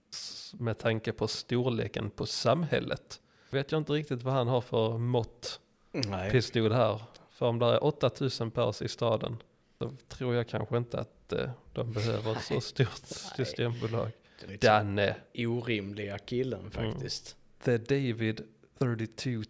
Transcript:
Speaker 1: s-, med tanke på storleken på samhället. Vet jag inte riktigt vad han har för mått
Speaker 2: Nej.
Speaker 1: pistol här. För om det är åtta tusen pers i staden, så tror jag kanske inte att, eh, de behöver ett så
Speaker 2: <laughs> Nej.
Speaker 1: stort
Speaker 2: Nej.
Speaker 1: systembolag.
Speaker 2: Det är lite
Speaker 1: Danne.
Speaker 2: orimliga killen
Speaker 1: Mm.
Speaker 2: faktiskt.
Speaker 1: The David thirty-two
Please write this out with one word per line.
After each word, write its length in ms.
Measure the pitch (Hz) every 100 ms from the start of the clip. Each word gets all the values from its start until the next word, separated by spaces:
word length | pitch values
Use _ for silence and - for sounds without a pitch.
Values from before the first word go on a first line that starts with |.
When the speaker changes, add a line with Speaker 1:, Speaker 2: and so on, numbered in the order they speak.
| _
Speaker 1:
s-, 420 | - - - - -
med 200 | 117 104
tanke 340 | 117 113 113
på 160 | 110 110
storleken 840 | - - 123 127 113 107 - 107
på 160 | - -
samhället. 920 | - - 147 160 - - - - - _ _ -
Vet 220 | 135 135
jag 60 | 160
inte 120 | 151
riktigt 300 | 147 151 123
vad 120 | 127
han 140 | 135 120
har 120 | 127
för 380 | - 117 110 113
mått 600 | 120 123 113 - - - _ _ _
Speaker 2:
Nej. 380 | - 110 95 95
Speaker 1:
pistol 420 | 123 - 120 110
här. 300 | 123 110 104 113 - -
För 160 | - 123
om 120 | 117
det 80 | 120
är 180 | 117
åtta 260 | 151 151 123
tusen 400 | - 135 - 113
pers 320 | 123 117 -
i 60 | 117
staden, 480 | - 117 113 117 113 - _ _ -
så 120 | 120 135 -
tror 260 | - 127
jag 140 | 120 113
kanske 280 | 107 - 120
inte 220 | 120 -
att, 320 | 113 - -
eh, 180 | - - 120 -
de 200 | - 117
behöver 400 | 110 113 110 110
ett 100 | 107
så 80 | -
Speaker 2:
<laughs> 0 |
Nej. 60 | 139
Speaker 1:
stort 240 | - - 127 - - - 190 -
Speaker 2:
Nej. 100 | 123
Speaker 1:
systembolag. 640 | - 120 120 113 113 113 - _ -
Speaker 2:
Det 60 | -
är 40 |
lite 160 | 98 117
Speaker 1:
Danne. 500 | 107 104 101 101 - -
Speaker 2:
orimliga 840 | - 117 120 120 110 98 104 101 98
killen 420 | - 123 127 101
Speaker 1:
Mm. 100 | 98
Speaker 2:
faktiskt. 640 | 117 113 - 117 - - - - -
Speaker 1:
The 140 | - 117
David 600 | 113 139 135 113 110 - - - - -
thirty-two 640 | 127 113 110 - 135 117